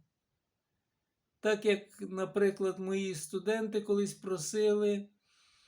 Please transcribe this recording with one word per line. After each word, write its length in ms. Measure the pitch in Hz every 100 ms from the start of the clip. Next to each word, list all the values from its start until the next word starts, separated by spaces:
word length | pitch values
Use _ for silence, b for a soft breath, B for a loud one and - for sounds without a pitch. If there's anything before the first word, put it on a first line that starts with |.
| _ _ _ _ _ _ _ _ _ _ _ _ _ _
Так 260 | 214 208 214
як, 360 | 196 - -
наприклад, 760 | 196 190 185 202 196 196 190 185
мої 360 | 190 196 190 160
студенти 640 | - 190 208 220 220 214
колись 320 | 208 202 196
просили, 960 | - 190 180 - 214 214 208 208 202 202 _ b b b b